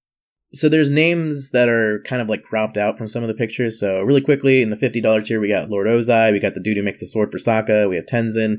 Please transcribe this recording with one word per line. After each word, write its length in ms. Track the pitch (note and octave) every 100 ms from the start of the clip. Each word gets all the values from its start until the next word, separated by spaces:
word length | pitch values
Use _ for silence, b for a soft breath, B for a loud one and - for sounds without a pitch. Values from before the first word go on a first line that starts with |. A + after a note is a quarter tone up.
| _ _ _ _ _
So 160 | - D#3
there's 220 | D#3 C#3+
names 600 | C#3+ E3 E3+ D#3+ C#3+ C3
that 180 | B2 A#2+
are 340 | A#2 A2 G#2
kind 160 | - B2+
of, 60 | A2
like, 140 | G#2+
cropped 340 | - A2 A2 G#2
out 200 | G#2 G#2
from 80 | A2
some 140 | A#2+
of 60 | A#2
the 60 |
pictures. 440 | A2 A#2 - A#2+ A2
So 220 | G2+ F#2+
really 180 | G2+ C#3+
quickly, 400 | C#3 C#3 C#3 C3
in 100 | A2+
the 60 | G#2+
fifty 240 | C3 A#2
dollar 200 | A2+ A2
tier, 200 | G#2+ A2+
we 60 | G#2
got 200 | G2+ A2
Lord 160 | G2+ G#2
Ozai, 460 | A#2 A#2 A#2+ A2+
we 80 | G#2
got 140 | G2
the 80 | -
dude 140 | F#2 G#2
who 60 |
makes 160 | G2+ F#2+
the 80 | -
sword 240 | A2 G#2
for 80 | F#2
Sokka, 500 | - A2 A2 G#2+ G#2
we 60 |
have 120 | F2 -
Tenzin, 500 | A#2+ A2+ A2 A2